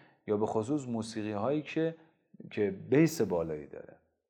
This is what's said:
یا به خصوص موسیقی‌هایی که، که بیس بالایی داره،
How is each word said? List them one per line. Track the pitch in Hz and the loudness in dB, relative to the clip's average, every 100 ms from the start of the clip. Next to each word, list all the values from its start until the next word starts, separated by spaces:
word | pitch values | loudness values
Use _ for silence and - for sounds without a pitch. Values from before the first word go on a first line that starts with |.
| - _ - | -20 _ -2
یا | 104 | 0
به | 107 | 2
خصوص | 113 110 147 127 | 0 0 -2 -2
موسیقی‌هایی | 117 110 110 107 104 117 151 | -4 -4 -4 -4 -2 0 -2
که، | 147 - 160 165 - _ _ - - | -2 -2 -2 -2 -14 _ _ -20 -8
که | - 101 | 0 0
بیس | 98 107 131 160 - | 0 2 6 6 4
بالایی | 107 87 82 76 71 | 0 2 0 -4 -8
داره، | - - - _ _ | -14 -16 -20 _ _